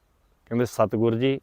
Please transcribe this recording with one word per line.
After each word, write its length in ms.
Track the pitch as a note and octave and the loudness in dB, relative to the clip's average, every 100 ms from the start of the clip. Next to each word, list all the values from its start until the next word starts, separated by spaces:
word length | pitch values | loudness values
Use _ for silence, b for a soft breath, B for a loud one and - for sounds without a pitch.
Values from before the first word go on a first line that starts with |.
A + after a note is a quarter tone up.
| _ _ _ _ - | _ _ _ _ -6
ਕਹਿੰਦੇ, 200 | A#2 A#2+ | -2 0
"ਸਤਿਗੁਰੂ 520 | - G#2+ A2 A2+ A2+ | 0 0 2 0 0
ਜੀ, 220 | C3+ C#3 | 0 -2